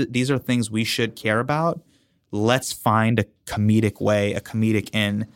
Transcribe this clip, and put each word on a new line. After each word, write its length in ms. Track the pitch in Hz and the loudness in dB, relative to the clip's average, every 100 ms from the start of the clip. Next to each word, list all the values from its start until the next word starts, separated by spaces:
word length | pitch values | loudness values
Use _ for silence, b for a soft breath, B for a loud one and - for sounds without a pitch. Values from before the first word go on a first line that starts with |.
| 131 | -2
these 200 | 120 127 | 0 0
are 60 | 135 | 0
things 320 | - 123 110 | 0 -2 0
we 140 | 110 | -2
should 320 | 110 - 113 - | -2 -2 -4 -4
care 240 | 110 107 | -2 0
about. 400 | 131 151 165 - - _ _ _ _ | 0 0 -2 -4 -10 _ _ _ _
Let's 420 | 104 110 131 - | -2 2 2 0
find 440 | - 120 110 110 117 | -4 2 2 4 2
a 60 | 101 _ - | -2 _ -10
comedic 540 | - 104 110 107 - | 0 2 4 2 0
way, 340 | 101 104 101 | 0 2 0
a 60 | 98 | -2
comedic 540 | - 110 110 107 - | -6 -2 0 0 -2
in 320 | 110 104 104 107 | -2 -2 -2 -6